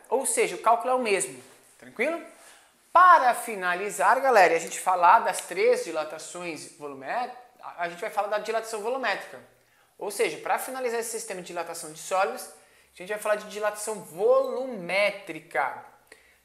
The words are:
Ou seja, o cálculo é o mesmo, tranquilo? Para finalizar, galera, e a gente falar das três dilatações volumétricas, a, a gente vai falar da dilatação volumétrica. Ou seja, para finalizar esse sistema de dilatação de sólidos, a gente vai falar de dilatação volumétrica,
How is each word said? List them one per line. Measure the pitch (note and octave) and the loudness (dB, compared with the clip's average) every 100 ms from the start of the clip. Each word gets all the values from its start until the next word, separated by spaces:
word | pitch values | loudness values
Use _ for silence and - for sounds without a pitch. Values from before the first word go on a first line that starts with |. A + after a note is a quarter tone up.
| - | -4
Ou | A3 B3+ | -2 0
seja, | - G3 F3+ | 0 0 0
o | |
cálculo | A3 A#3 B3+ | 2 2 2
é | |
o | B3+ | 0
mesmo, | A#3 F#3+ - C3 - - _ _ | 2 0 -2 -10 -20 -20 _ _
tranquilo? | B2 B2+ C4+ E4 - - - - _ _ _ | -12 -4 -2 -4 -8 -20 -20 -20 _ _ _
Para | E4+ F4+ E4 B3+ | 8 10 10 6
finalizar, | A3+ - G#3 F3+ F3+ G3+ F#3 F#3 B3 | 0 -2 -4 -2 -2 -2 2 4 4
galera, | C4+ A#3 F3 | 6 8 8
e | E3 | 6
a | |
gente | E3 - | -2 -4
falar | - F3+ F3 A3 | 0 2 6 4
das | G#3 F3 | 4 -4
três | - F3+ A3+ A#3+ | -6 0 2 2
dilatações | F3 D#3 D3+ D#3+ - F3 F3 D3 A#2+ - | 0 -6 -6 -10 -12 -10 -10 -10 -14 -14
volumétricas, | C#3+ C3+ C3+ G3+ B3 - - _ | -14 -12 -8 -6 -6 -10 -20 _
a, | C#3 D#3 | -16 -8
a | E3+ | -8
gente | E3+ | -6
vai | A3 | -6
falar | G#3 G#3 | -4 -2
da | G#3 | -2
dilatação | G#3 A3 A3 A3 | -2 -4 -4 -6
volumétrica. | G#3 C4 A#3 F#3+ - B2+ - _ _ _ _ - | -4 -2 -2 -4 -6 -18 -20 _ _ _ _ -12
Ou | F#3 | -6
seja, | G#3 G#3 D3+ | -2 -2 -2
para | E3 G#3 | -2 -2
finalizar | - C4 B3+ A#3 | -4 -6 -4 -4
esse | A3+ | -4
sistema | A3+ - F#3 | -8 -8 -10
de | F3+ | -10
dilatação | F3 E3+ E3 D#3+ | -8 -8 -10 -12
de | D#3 | -12
sólidos, | - F#3+ G#3 B3 | -4 0 0 -2
a | - - _ _ _ - | -12 -20 _ _ _ -14
gente | F3+ | -10
vai | G#3 | -4
falar | G#3+ G#3 | -2 -2
de | G3 | -4
dilatação | G3 G#3 G#3 - | -6 -4 -4 -6
volumétrica, | G#3 F3 D#3 A3 C4 C4+ A#3 C4 A3+ F3 F#3+ G3+ G3+ - D#3 - D#3 C3+ - - _ _ - _ _ | -8 -10 0 4 4 4 -2 -6 -8 -2 0 0 -2 -10 -14 -6 -2 -2 -4 -16 _ _ -20 _ _